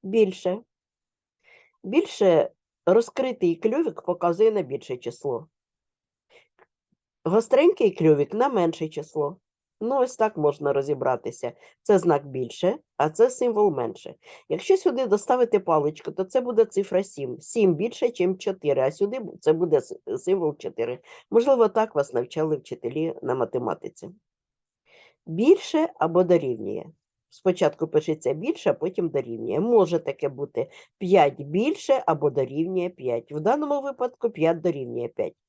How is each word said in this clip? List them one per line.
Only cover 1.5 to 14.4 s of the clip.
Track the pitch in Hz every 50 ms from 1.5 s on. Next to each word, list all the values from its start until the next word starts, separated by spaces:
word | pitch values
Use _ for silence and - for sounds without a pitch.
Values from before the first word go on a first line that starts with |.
| _ _ _ _ _ _ _
Більше | 190 208 302 403 - - - 208 190 170 156 - - _ _ _ _ _ _ _
розкритий | - 185 226 233 - _ - 262 262 240 - 180 170 165
клювик | 165 - 220 233 294 330 254 160 -
показує | - - 175 - - 175 170 170 214 226
на | 214 208
більше | 170 127 131 131 - - 131 123
число. | - 117 117 - - 143 123 113 165 _ _ _ _ _ _ _ _ _ _ _ _ _ _ _ _ _ _ - _ _ _ _ - _ _ _ _ _ _ _ _ _ _ _ _
Гостренький | 160 180 220 226 - - 254 302 349 403 - 254 208
клювик – | 160 - 160 160 151 143 143 - -
на | 214 247 285
менше | 262 208 175 165 160 - 160 156
число. | 156 151 147 - _ 156 147 143 180 _ _ _ _ _ _ _ _ _
Ну, | 214 226 269 277
ось | 254 254 -
так | - 220 214 208 165
можна | 151 147 143 - 151 143 139
розібратися. | 139 139 139 147 131 127 131 127 117 - - 120 - - 120 - _ - - _ _
Це | _ - 208 190
знак | 170 170 160 143 143 143
більше, | 131 131 127 120 - - - 180 233 302 _ _ _ _
а | 143 156
це | 156 - 226 254
символ | 247 - 254 247 226 208 208 202
менше. | 156 131 123 113 - - - - - _ _ - - -